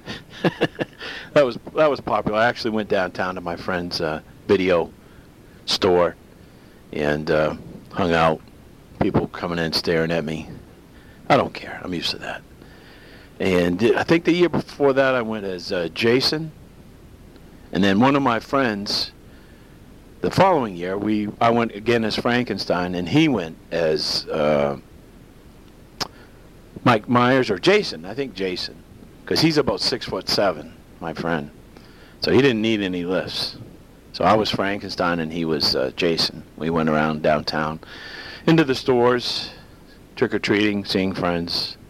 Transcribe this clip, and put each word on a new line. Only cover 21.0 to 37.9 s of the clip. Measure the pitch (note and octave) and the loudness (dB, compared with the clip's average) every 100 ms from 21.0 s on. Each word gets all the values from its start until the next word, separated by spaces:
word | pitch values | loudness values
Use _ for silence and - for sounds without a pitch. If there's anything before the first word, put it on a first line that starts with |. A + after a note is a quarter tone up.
| G#2 G#2+ G#2 - | 0 0 -2 0
I | A#2 | 2
went | A#2 A2+ | 4 2
again | G#2 A2 A#2 | -2 0 2
as | A2 - | 0 -2
Frankenstein, | B2 A#2+ B2 G2 - F2+ F2+ | 0 0 0 -4 -2 -2 -2
and | F2+ E2+ | -4 0
he | C3+ D#3+ | 2 4
went | A2+ D#2+ D#2 - | 2 -4 -10 -6
as, | E2 D#2+ D#2 - - - | -2 0 0 -2 -6 -4
uh, | D#2+ D2+ D2 C#2+ C#2 - - - - - - - - - - - - - - - - - - - - | 0 2 2 0 -4 -12 -20 -20 -20 -20 -20 -20 -20 -20 -20 -18 -12 -12 -12 -20 -20 -20 -20 -20 -2
Mike | C3 A2 G#2 | 2 2 2
Myers | A#2+ B2 C3 A2+ | 2 4 4 2
or | F#2 | 0
Jason. | E3 G#3+ - E2 F2+ | 2 2 2 -8 -10
I | |
think | A2+ C#3 F#2 | -8 -8 -6
Jason, | F#2+ F2+ - - - - - - - | -4 -4 -8 -14 -20 -20 -20 -14 -6
'cause | - | 0
he's | D#3+ D3+ | 2 2
about | B2 F#2+ | 0 -2
six | - A#2+ - | -2 -4 -4
foot | G2 - | -6 -4
seven, | - G2+ D#2 D2+ - - - | 0 0 0 -8 -18 -20 -12
my | E2 | -10
friend. | D#2 E2 E2 C#2+ - - - - - - - | -6 -2 -2 -4 -14 -20 -20 -20 -20 -20 -8
So | D2+ | 2
he | G2 | 4
didn't | C3+ A2 | 4 2
need | A2+ G#2+ | 0 0
any | G2 F2+ | 0 -2
lifts. | F2 F#2 - - - - - - - - - | -2 -2 -4 -6 -8 -10 -18 -20 -20 -20 -14
So | - | -2
I | F2 A2 | 2 4
was | G2+ | 2
Frankenstein, | - G2 G2+ G2 - F2+ F2 | -2 -2 -4 -6 -2 0 0
and | D#2+ | -2
he | E2+ D#2+ | -4 -2
was, | D2+ C#2+ C#2+ | 0 0 0
uh, | C2 - | -2 0
Jason. | E2+ E2 - D#2 - - | 0 0 -2 -6 -16 -6
We | D#2 | -2
went | E2 D#2+ | 0 2
around | D#2 D#2 D2+ | 2 0 0
downtown, | D#2+ D2+ D2+ D#2 D#2 D#2 - | 0 0 0 -4 -4 -6 -12